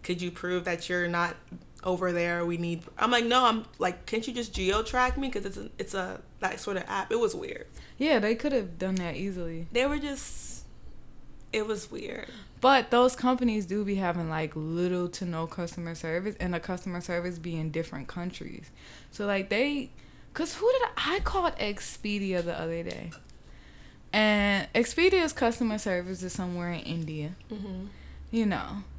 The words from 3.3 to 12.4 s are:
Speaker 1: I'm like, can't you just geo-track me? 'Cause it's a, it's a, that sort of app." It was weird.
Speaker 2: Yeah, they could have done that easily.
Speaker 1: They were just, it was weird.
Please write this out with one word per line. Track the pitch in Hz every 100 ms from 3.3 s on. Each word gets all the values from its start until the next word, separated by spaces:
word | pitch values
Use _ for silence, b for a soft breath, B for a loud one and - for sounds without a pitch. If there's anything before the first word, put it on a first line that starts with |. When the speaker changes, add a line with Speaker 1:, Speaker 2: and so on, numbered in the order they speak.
| 254 247
Speaker 1:
I'm | 220 220 -
like, | 185 180 -
can't | 220
you | 226
just | 247 226
geo-track | - 185 202 226 254 254 262
me? | 269
'Cause | 208 202
it's | 196
a, | 208 -
it's | 190
a, | 196 185 190 - -
that | 185 -
sort | - 190
of | 175
app." | 196 190
It | 240
was | 226
weird. | - - - - B B B
Speaker 2:
Yeah, | 294 262
they | 208 226
could | 294
have | 269 190 165
done | 185
that | 190 175 -
easily. | 196 180 170 165 170
Speaker 1:
They | 240 269
were | 294
just, | 285 277 - - - - - - - - - - - - -
it | 220 214
was | 208 -
weird. | - - - - 214